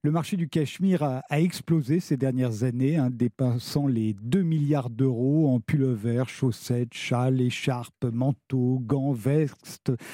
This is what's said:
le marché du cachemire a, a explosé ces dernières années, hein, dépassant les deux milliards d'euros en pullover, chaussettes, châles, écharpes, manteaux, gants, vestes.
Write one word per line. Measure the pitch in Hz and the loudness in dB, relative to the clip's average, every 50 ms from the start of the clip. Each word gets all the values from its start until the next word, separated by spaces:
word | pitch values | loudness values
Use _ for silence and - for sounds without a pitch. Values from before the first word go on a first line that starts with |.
le | - 147 | 2 2
marché | 156 170 151 - 208 | 0 0 0 -2 -2
du | 180 170 | -2 -2
cachemire | 143 - 165 151 - - - 180 190 185 160 | -2 0 -2 -2 -2 -2 0 2 2 2 2
a, | 151 143 127 131 - - | 2 0 -2 -4 -4 -2
a | 147 147 | 0 2
explosé | 165 185 - - - - 165 160 135 117 156 185 | 2 0 0 -4 -2 0 0 0 2 2 0 0
ces | - - 151 | 0 -2 -2
dernières | 127 135 135 127 127 127 123 110 104 123 | 0 0 0 0 0 0 0 0 -2 -2
années, | 127 120 123 131 139 160 | -2 0 0 0 2 2
hein, | 165 143 147 | 2 2 0
dépassant | 127 113 123 120 _ - 135 127 120 123 - - - 147 143 | 0 0 -2 -2 _ 0 0 0 0 -2 -4 -2 -2 0 0
les | 139 127 113 110 107 104 98 | 2 0 0 0 -2 -2 -4
deux | 107 120 139 196 185 | -4 0 0 2 2
milliards | 165 160 156 147 143 151 143 120 123 | 2 2 0 2 2 0 0 0 -4
d'euros | 113 107 135 135 123 113 123 135 147 160 160 139 | -2 0 0 2 2 2 2 2 4 4 4 4
en | 127 120 | 2 2
pullover, | - - - 147 131 131 123 107 101 120 117 123 131 | 2 0 0 2 2 2 0 0 0 0 0 0 -2
chaussettes, | - - - - 127 107 - - - 127 123 120 117 - | -4 -4 -2 -2 -2 -2 -2 -4 -2 -2 -2 -2 -4 -6
châles, | - - - 127 123 123 131 131 131 | -10 -4 -2 0 2 2 2 2 2
écharpes, | 123 123 - - - 143 127 123 120 - _ _ - 123 113 | 2 0 -2 -2 -2 -2 -2 -2 -6 -12 _ _ -4 -2 -2
manteaux, | 120 127 139 135 _ _ _ - 131 123 123 131 131 123 | 0 0 0 0 _ _ _ -2 0 2 2 0 0 0
gants, | 107 - - 135 143 139 | 0 -2 0 0 -2 -2
vestes. | 117 101 135 143 156 156 135 - _ - - - - _ - 127 - - - | -2 0 0 2 2 0 0 -4 _ -20 -20 -20 -6 _ -4 -4 -4 -6 -14